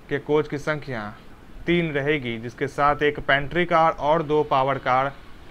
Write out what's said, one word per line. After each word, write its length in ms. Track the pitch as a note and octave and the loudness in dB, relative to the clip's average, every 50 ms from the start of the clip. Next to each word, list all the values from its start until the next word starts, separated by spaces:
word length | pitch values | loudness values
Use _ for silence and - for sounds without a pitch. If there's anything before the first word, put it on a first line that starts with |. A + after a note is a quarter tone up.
| - | -8
के 140 | - D3 C3+ | -6 -6 -4
कोच 280 | - - D3 D#3 D3 D3 | -2 0 0 0 0 0
की 100 | D3+ C#3 | -4 -6
संख्या 440 | - D#3 D3+ C#3+ - C#3 B2+ A2 G#2 G#2 A2 - - - - - - - - - - | -4 -4 -4 -4 -6 -8 -8 -8 -8 -10 -12 -14 -18 -20 -20 -20 -20 -18 -16 -6 -2
तीन 240 | E3 F3 F3 E3+ D#3+ | 0 2 2 2 0
रहेगी, 440 | C#3 C#3+ C3+ D3 D#3 D3 B2 A#2+ A#2 A2+ | -2 0 0 0 0 0 -2 -4 -6 -6
जिसके 280 | A#2 A#2+ - - C#3+ C3 | -8 -10 -6 -6 -6 -4
साथ 340 | - - C#3+ D3 D3 C#3 | 0 2 2 4 4 2
एक 160 | D3+ D3 C#3+ C#3 | 2 0 0 0
पेंट्री 440 | C3+ - C3+ C#3 C#3 C3+ D3+ F3 F3 | 0 2 2 2 2 0 0 0 2
कार 280 | E3+ F3 D#3+ D#3+ D#3+ | 4 4 4 4 4
और 300 | - - C3+ D3 D#3 E3 | 2 0 0 2 2 2
दो 200 | D#3 C#3+ D3+ D3+ D3 | 2 2 0 0 2
पावर 340 | D3 C#3+ C3 C3+ C#3 C3+ B2+ | 2 2 0 2 0 0 -2
कार 340 | - C3+ B2+ C3 C3+ C#3 C3+ - - - - - - - | 0 0 2 2 2 0 -4 -10 -16 -18 -18 -18 -16 -8